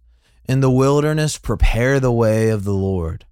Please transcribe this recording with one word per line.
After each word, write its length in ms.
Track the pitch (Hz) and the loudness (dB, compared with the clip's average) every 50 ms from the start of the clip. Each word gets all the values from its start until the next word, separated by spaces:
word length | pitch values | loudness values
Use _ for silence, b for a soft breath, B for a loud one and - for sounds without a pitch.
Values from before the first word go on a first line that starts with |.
| _ _ _ _ _ _ _ _ - | _ _ _ _ _ _ _ _ -6
"In 140 | - 131 135 | -4 -2 0
the 100 | 135 131 | 2 2
wilderness, 680 | 127 127 131 139 143 147 147 156 156 156 151 147 - | 2 2 2 2 2 2 0 0 -2 -2 -2 -4 -4
prepare 640 | - - 123 107 - - - - 117 123 131 139 135 | -8 -6 -6 -2 2 2 2 2 2 0 0 0 0
the 100 | 131 123 | 0 0
way 360 | 120 117 113 110 110 110 113 110 | 0 2 2 2 2 2 0 0
of 160 | 110 104 95 | 0 -2 -4
the 80 | 104 | -4
Lord. 540 | 98 98 95 95 95 90 82 80 87 - - _ | -2 -2 -2 -2 -4 -4 -6 -6 -8 -12 -16 _